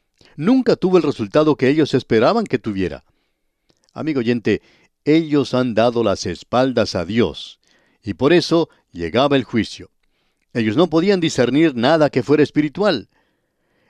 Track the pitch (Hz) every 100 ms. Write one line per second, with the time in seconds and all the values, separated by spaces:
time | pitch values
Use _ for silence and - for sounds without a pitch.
0 | _ _ _ - 165 262 233 - 185 180
1 | 147 - 104 151 156 131 127 156 143 127
2 | - 113 131 220 208 120 113 98 87 69
3 | _ _ _ _ _ _ _ _ _ -
4 | 147 135 117 120 113 98 _ _ _ _
5 | - 156 160 147 127 127 127 107 120 120
6 | 110 92 - 85 - 120 135 117 101 95
7 | 85 113 92 69 - - _ _ _ _
8 | - 98 135 170 - 165 - _ _ 87
9 | 82 107 143 139 113 117 98 - 90 _
10 | _ _ _ _ _ 123 110 110 175 160
11 | 190 190 160 - 120 139 165 123 123 165
12 | 147 - - 151 143 147 151 151 208 139
13 | - _ _ _ _ _ _ _